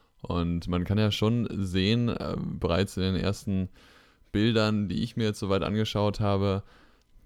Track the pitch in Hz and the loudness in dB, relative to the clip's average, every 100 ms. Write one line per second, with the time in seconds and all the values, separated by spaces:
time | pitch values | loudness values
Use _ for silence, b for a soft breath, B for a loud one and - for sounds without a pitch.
0 | b b - 87 85 85 87 87 87 104 | b b -6 -2 0 -2 -2 -2 0 2
1 | 107 - 107 120 113 90 95 92 95 117 | 2 2 2 2 -2 -4 -2 2 2 2
2 | 120 - - - - - 90 87 98 - | 0 -2 -4 -4 -6 -2 0 2 0 0
3 | 95 92 92 101 - 95 92 b b b | 0 0 -2 -4 -2 -2 -4 b b b
4 | b b _ 104 110 110 107 107 98 - | b b _ 0 2 4 2 0 -2 -2
5 | 117 - 107 104 95 98 - 107 107 104 | -4 -2 -2 -2 0 0 0 0 0 0
6 | 104 101 104 98 98 98 - b b b | 0 0 0 2 2 0 -4 b b b
7 | b - | b -20